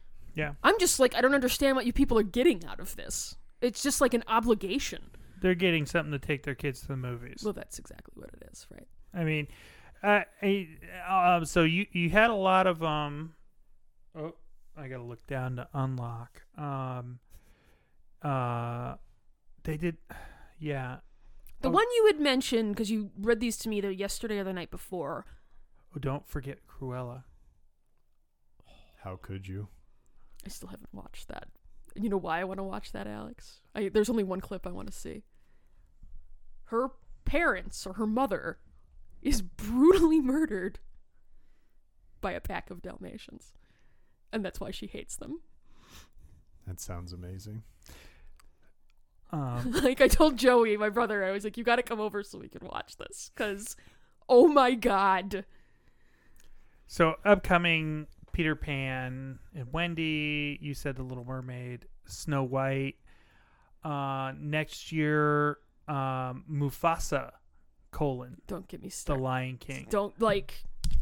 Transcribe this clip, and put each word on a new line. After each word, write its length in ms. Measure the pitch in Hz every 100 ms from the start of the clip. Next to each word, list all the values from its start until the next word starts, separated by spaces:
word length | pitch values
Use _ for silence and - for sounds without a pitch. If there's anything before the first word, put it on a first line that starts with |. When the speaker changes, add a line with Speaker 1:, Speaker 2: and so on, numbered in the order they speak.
| - - -
Speaker 1:
Yeah. 200 | - 151 -
Speaker 2:
I'm 160 | - 440
just 200 | 349 -
like, 140 | 254 -
I 40 |
don't 140 | 254 277
understand 400 | 247 - 277 262
what 100 | 247
you 60 |
people 260 | 247 277 233
are 60 |
getting 400 | 214 240 302 208
out 160 | - 98
of 160 | - -
this. 400 | - - - - - -
It's 240 | 240 -
just 160 | 285 -
like 140 | 269
an 100 | 233 -
obligation. 760 | 226 233 220 190 247 - - - - - -
Speaker 1:
They're 140 | 185 180
getting 300 | 185 165 143
something 260 | 175 151
to 60 | 143
take 240 | - 139
their 120 | - 143
kids 240 | 147 131
to 60 | -
the 80 | 135
movies. 460 | 127 120 123 -
Speaker 2:
Well, 80 | 208
that's 280 | - - -
exactly 340 | - - - -
what 140 | -
it 180 | - -
is, 160 | - -
right? 160 | 50 - - -
Speaker 1:
I 120 | 185 160
mean, 220 | 156 147 - - - - -
uh, 200 | 202 208 - -
I, 280 | 202 196 165 160 175 180 180
um, 340 | 190 180 175
so 200 | 156 180
you, 220 | 160 165 208
you 180 | 175 170
had 200 | 202 226
a 60 | 214
lot 300 | 190 190 185
of, 160 | 165
um, 520 | 165 151 147 147 160 160 - - - - - _ - 160
oh, 200 | 156 - - - - -
I 100 | 135
gotta 160 | 127
look 240 | 120 120 -
down 300 | 135 127 123
to 100 | 123
unlock. 720 | 143 131 131 120 117 117 - - -
Um, 600 | 147 139 131 127 123 123 _ - - _ _ _ _ - - -
uh, 720 | 147 135 123 120 117 120 123 - - _ - _ - -
they 120 | - 151
did, 220 | 170 165 -
<sighs> 500 | - - - - -
yeah. 400 | 151 139 127 127 - - - - - -
Speaker 2:
The 80 | 262
Speaker 1:
Oh. 40 |
Speaker 2:
one 140 | 370 453 480
you 80 | 427
had 140 | 311
mentioned, 560 | 294 262 - 233 220 202
'cause 120 | 214
you 220 | 220 202 -
read 220 | 208 233
these 160 | 240 220
to 120 | 226
me 100 | 208
either 120 | 196
yesterday 480 | 190 196 - 233 208
or 60 | 190
the 80 |
night 180 | 185 165
before. 540 | 175 - 180 143 156 - - _ - - - -
Speaker 1:
Oh, 60 | 147
don't 260 | 135 143 -
forget 340 | 151 139 139 -
Cruella. 600 | - 131 127 123 123 127 - _ _ _ _ _ _ _ _ _ _ _ _ _ - - _
Speaker 3:
How 140 | 95 92
could 300 | - 98 95
you? 200 | 95 104 - - - _ - - -
Speaker 2:
I 60 | -
still 200 | - 185
haven't 220 | 190 208
watched 360 | 202 - - -
that. 220 | - - - - - -
You 160 | - 214
know 80 | 196
why 220 | 175 160
I 60 | 185
wanna 180 | 190
watch 300 | 196 202 -
that, 120 | 208 202
Alex? 560 | - - 240 - - _ -
I, 140 | 196
there's 200 | 214 208
only 140 | 226
one 180 | 190 185
clip 240 | - 185 180
I 60 |
wanna 200 | 180 -
see. 320 | - - - - _ _ - _ - - - - - - - - - -
Her 240 | 226 262 - - - -
parents, 600 | 294 330 190 180 - -
or 80 |
her 140 | 185 220
mother, 500 | 220 262 196 165 151 - - - - - -
is 220 | 254 247
brutally 760 | 180 - 208 240 302 381 320 311
murdered 600 | 254 277 320 202 180 - - - - - - - - - _ - _ _ - -
by 100 | 202
a 100 | 180
pack 300 | - 175 -
of 100 | 175
Dalmatians. 720 | 185 - 185 220 - - - - _ _ - - _ _ _
And 100 | 226 190
that's 140 | -
why 120 | -
she 160 | 185 202
hates 300 | - - -
them. 240 | - 320 - - - - - - - - - - - - -
Speaker 3:
That 120 | 90
sounds 320 | - 87 90
amazing. 500 | 90 87 95 101 107 110 _ - - - - - - - _ - _ - - _ _ -
Speaker 1:
Um, 400 | 160 135 120 247
Speaker 2:
<laughs> 120 | 240
Like, 180 | 269 262
I 60 | 262
told 300 | - 311 247
Joey, 400 | 262 247 226 208
my 120 | 214
brother, 340 | 208 233 208
I 80 | 190
was 120 | 202
like, 140 | 214 196
"You 60 |
gotta 200 | 233 240
come 160 | 240 226
over 240 | 214 202
so 140 | 202 -
we 120 | -
can 160 | - -
watch 300 | - - -
this, 340 | - - - -
'cause, 400 | 214 202 - - - - _ _ -
oh 180 | 247 330
my 260 | 285 254
God." 720 | 247 233 196 196 190 190 190 196 - - _ _ _ _ _ - - - - - _ -
Speaker 1:
So, 280 | - 165 160
upcoming 840 | 202 196 - 175 175 165 156 151 151 - -
Peter 220 | - 156 151
Pan 840 | - 139 135 131 127 131 135 127 - 165
and 160 | 120
Wendy, 840 | 156 175 165 160 156 151 147 147 143
you 120 | 147
said 240 | 139 147 131
The 60 |
Little 200 | 131 127 120
Mermaid, 600 | 131 127 123 123 123 - - -
Snow 380 | - - 143
White. 520 | 131 131 135 135 135 - - - _ _ _ _ _ _
Uh, 500 | 160 143 139 135 131 143
next 540 | 147 151 151 - -
year, 640 | 160 151 151 147 147 147 143 _ _ -
um, 560 | 143 135 131 127 127 -
Mufasa, 800 | 147 143 - 170 165 - 139 123 - _ _ - _ _
colon, 500 | - 147 127 123 - -
Speaker 2:
Don't 200 | 180 -
get 140 | 180
me 80 | 185
Speaker 1:
The 60 | -
Speaker 2:
started. 280 | - 139
Speaker 1:
Lion 340 | 131 127 127 127
King. 300 | - 131 -
Speaker 2:
Don't, 300 | 214 104 -
like, 420 | 220 202 - - - - - -